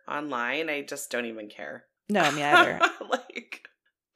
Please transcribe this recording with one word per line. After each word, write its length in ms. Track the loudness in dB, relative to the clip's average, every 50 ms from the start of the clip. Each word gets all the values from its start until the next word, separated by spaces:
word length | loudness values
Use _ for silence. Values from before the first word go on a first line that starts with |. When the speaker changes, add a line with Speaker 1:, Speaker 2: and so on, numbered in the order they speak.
| _ -8
Speaker 1:
online. 640 | -6 -6 -4 -4 -4 -2 -2 -2 -2 -2 -2 -2
I 120 | -4 -4 -6
just 260 | -6 -8 -10 -8 -4
don't 160 | -4 -4 -4
even 240 | -4 -8 -10 -12 -14
care. 360 | -14 -14 -12 -12 -12 -14 -18 _ _ _ _ 0
Speaker 2:
No, 240 | 2 4 4 4
me 120 | 2 2 4
either. 360 | 6 8 8 6 6 4 2 0
Speaker 1:
<laughs> 240 | 0 0 -4 -4 -4
Like, 580 | -4 -4 -4 -8 -12 -14 -12 -12 -14 -16 -16 -20 _ _ _ _ _ _ _ _ _